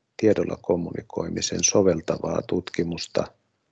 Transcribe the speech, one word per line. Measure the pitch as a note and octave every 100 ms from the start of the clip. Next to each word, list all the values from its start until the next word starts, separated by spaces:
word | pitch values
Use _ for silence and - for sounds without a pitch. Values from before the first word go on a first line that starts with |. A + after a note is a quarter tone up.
| _ -
tiedolla | A2 F#2+ E2+ -
kommunikoimisen | - F2 E2+ E2 - E2+ E2+ E2+ F2 F2
soveltavaa | F2 G#2+ F#2+ D#2+ - D#2 D#2+ E2
tutkimusta, | - F2+ - - E2+ E2+ - - E2 _ _ _ _